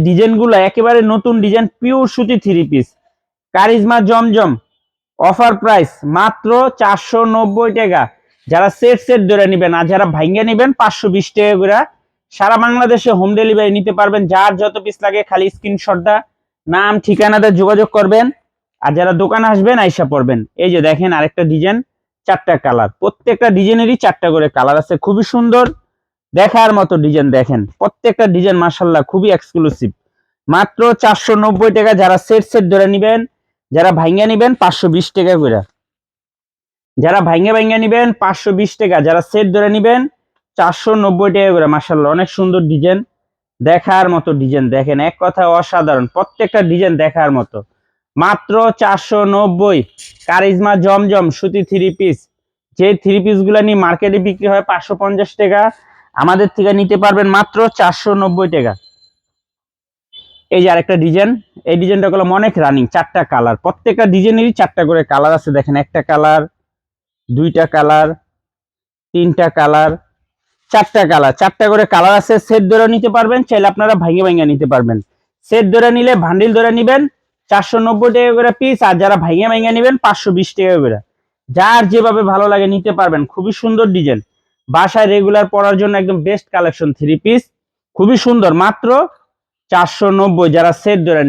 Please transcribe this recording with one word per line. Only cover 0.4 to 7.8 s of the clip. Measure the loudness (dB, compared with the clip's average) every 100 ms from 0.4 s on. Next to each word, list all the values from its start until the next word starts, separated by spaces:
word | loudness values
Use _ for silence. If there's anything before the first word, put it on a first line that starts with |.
| 2 2 0
একেবারে | 0 0 2 2
নতুন | 0 -2 0
ডিজাইন, | 0 0 -2 -4
পিওর | -4 -2 -2
সুতি | -2 -2 -2
থ্রি | 0 -2 0
পিস, | -2 -4 _ _ _ _ _ _
কারিজমা | 0 2 2 2 0 2
জমজম, | 0 2 0 0 -2 _ _ _ _ _ -2
অফার | 0 2 2 2
প্রাইস | 2 2 0 -4 -4 -2
মাত্র | -2 -2 -2 0 0 -2
চারশো | -2 -2 -2 -2 0
নব্বই | 0 -2 -2 -2 -2